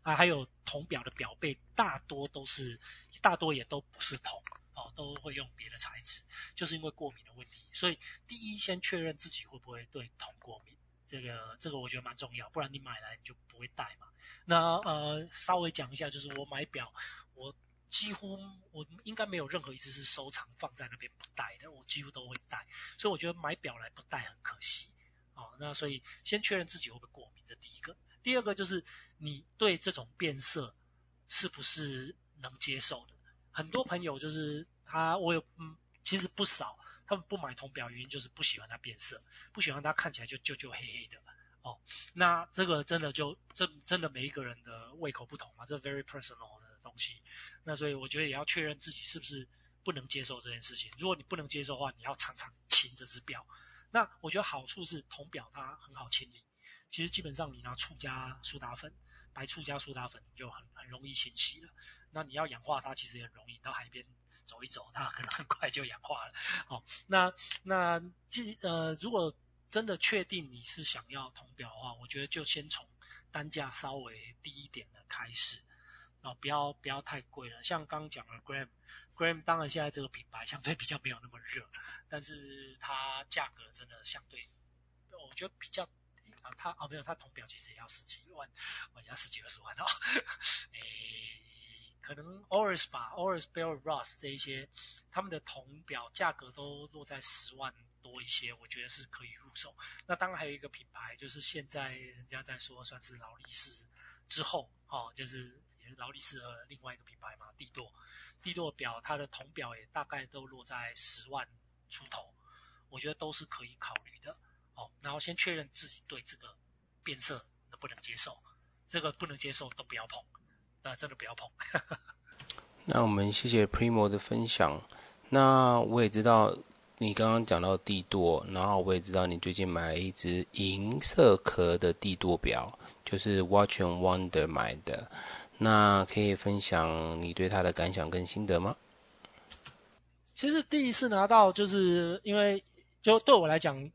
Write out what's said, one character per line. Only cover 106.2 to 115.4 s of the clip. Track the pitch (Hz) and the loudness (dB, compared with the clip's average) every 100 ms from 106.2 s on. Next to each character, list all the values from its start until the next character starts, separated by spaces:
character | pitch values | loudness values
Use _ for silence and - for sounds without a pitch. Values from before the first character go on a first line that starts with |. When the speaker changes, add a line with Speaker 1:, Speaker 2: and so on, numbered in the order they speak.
Speaker 1:
士 | - 135 | -6 -4
的 | 123 117 120 | -10 -16 -18
另 | 139 | -14
外 | 131 | -14
一 | 123 | -14
个 | |
品 | - - | -18 -18
牌 | 110 110 | -18 -18
嘛， | - - | -20 -20
帝 | 135 | -18
舵。 | - 113 - - - - - | -16 -16 -18 -20 -20 -20 -14
帝 | 180 | -10
舵 | 175 160 | -6 -6
表 | - 123 117 | -6 -8 -6
它 | - 147 | -6 -6
的 | 143 | -6
铜 | - 139 | -14 -14
表 | 156 123 113 | -10 -10 -12
也 | 110 | -10
大 | 151 143 | -8 -6
概 | 143 131 | -8 -10
都 | 143 135 | -14 -16
落 | 131 | -18
在 | 120 127 117 117 | -12 -10 -8 -4
十 | - - 131 | -4 -4 -6
万 | 135 120 _ _ _ _ | -8 -8 _ _ _ _
出 | - - | -14 -10
头， | - - _ _ - - _ _ | -12 -12 _ _ -20 -20 _ _
我 | 131 | -8
觉 | 147 | -8
得 | 156 | -6
都 | 156 | -6
是 | 147 151 | -6 -8
可 | - 120 | -12 -14
以 | - | -12
考 | - - - | -8 -6 -8
虑 | - | -16
的。 | - - _ _ _ - | -16 -16 _ _ _ -16
哦， | 113 _ | -16 _
然 | 143 | -8
后 | 147 | -6
先 | 170 | -4
确 | 170 | 0